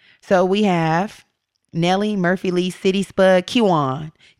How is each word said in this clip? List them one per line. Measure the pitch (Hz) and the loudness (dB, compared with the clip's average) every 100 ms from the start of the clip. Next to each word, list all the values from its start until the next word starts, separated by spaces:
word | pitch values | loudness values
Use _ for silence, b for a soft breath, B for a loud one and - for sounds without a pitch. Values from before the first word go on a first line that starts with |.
| b b | b b
So | - 190 | -2 0
we | 185 202 | 2 0
have | 214 170 160 165 208 - _ _ _ _ _ | 0 0 0 0 -4 -10 _ _ _ _ _
Nelly, | 170 170 190 214 208 | -4 0 0 -2 -2
Murphy | 175 185 185 | -2 -2 -2
Lee, | 180 180 | -2 -4
City | - 196 196 | -2 -2 -2
Spud, | 190 - 190 185 180 | -2 0 2 2 0
Kiwan. | 247 208 165 135 135 156 - b | 0 2 0 -2 -6 -12 -18 b